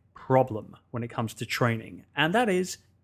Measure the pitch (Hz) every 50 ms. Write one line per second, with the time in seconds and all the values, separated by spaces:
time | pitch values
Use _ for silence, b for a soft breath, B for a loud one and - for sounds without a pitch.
0 | _ _ _ - - - 131 131 131 - 110 107 - - - - _ _ - 123
1 | 117 120 - - 117 110 - - 120 - - - 131 120 113 113 110 - 90 87
2 | - _ _ 143 147 160 180 226 254 220 185 180 185 180 - - _ _ _ _